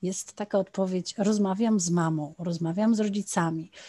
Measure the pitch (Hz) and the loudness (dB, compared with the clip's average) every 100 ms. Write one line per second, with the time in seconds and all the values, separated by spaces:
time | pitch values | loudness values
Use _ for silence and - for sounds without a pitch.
0 | 180 196 - - 208 202 190 - 185 185 | -6 -6 -8 -10 -2 0 0 -2 -2 -2
1 | 170 - 202 208 196 190 226 214 170 175 | -4 -2 2 2 2 2 2 2 2 2
2 | 165 160 151 - 175 170 165 175 220 220 | 2 0 -4 -6 -6 -2 -2 2 2 2
3 | 214 202 196 190 165 160 160 - | 2 -2 -2 0 0 -2 -6 -14